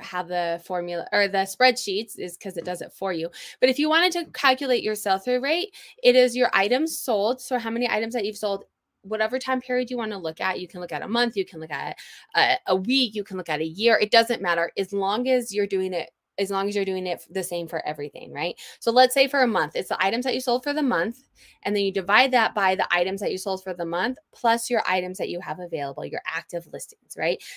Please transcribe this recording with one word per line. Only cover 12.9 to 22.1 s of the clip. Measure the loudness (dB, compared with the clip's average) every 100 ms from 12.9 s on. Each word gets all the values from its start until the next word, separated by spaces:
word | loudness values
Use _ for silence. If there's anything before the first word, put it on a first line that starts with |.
| 0 0
you | -4
can | -8 -8
look | -4
at | -2
a |
year. | -4 0 4 4
It | 6
doesn't | 6 6 2
matter | 0 0 0 -2
as | -4
long | -2 0 0 2
as | 0 0
you're | -2 0
doing | 0 -2
it, | -4 -6 _ _ -4
as | -2
long | -2 -2
as |
you're | -2
doing | -2 -2 -4
it | -6 -6
the | -6
same | -4 -6 -6
for | -6 -6
everything, | -6 -8 -10 -12
right? | -6 -6 -6 -16 -6
So | 4
let's | 8 8
say | 6 2
for | 4
a | 2
month, | 2 0 -2
it's | -4
the | 0
items | 0 0
that | -2
you | -2
sold | 0 -2
for | 0
the | -2
month, | 0 0 -2 -6 _ _ -20 _
and | -4 0
then |
you | 0
divide | 0 4